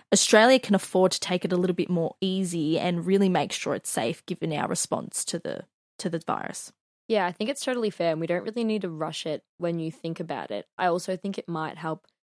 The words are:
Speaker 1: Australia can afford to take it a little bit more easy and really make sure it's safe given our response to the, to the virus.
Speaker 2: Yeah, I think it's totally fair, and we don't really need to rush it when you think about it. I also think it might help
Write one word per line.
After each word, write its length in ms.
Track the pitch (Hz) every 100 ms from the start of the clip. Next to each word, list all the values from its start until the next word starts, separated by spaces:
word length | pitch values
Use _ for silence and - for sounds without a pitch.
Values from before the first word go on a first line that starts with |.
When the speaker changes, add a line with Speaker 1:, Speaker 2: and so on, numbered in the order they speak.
| _
Speaker 1:
Australia 460 | - - 214 233 262
can 160 | 254
afford 380 | 196 - 185 185
to 80 | -
take 260 | - 180 175
it 80 |
a 40 | 180
little 180 | 180 175
bit 160 | -
more 240 | 175 165 -
easy 600 | 190 190 185 170 151 160
and 260 | 180 170 170
really 240 | 196 196
make 220 | 175 143
sure 240 | - - -
it's 160 | -
safe 340 | - 117 - -
given 260 | 175 165
our 140 | 147 -
response 560 | 180 - - 64 - -
to 120 | 170
the, 280 | - - - _ _ _
to 100 | -
the 80 | 165 -
virus. 480 | - - - - _ _ _ _
Speaker 2:
Yeah, 200 | 220 180
I 40 |
think 180 | 175 220
it's 120 | 277
totally 280 | - 247 220
fair, 220 | - 170
and 60 | 160
we 60 | 165
don't 180 | 175
really 200 | 226 220
need 180 | 226 214
to 80 | 185
rush 380 | 156 156 156 160
it 160 | 147 - _
when 180 | 170 170
you 140 | 160
think 280 | - 165 165
about 300 | 165 135 76
it. 160 | 101 - -
I 120 | 180
also 280 | 170 190 185
think 220 | 196 190
it 100 | -
might 300 | 165 156 -
help 300 | 160 160 _ _ _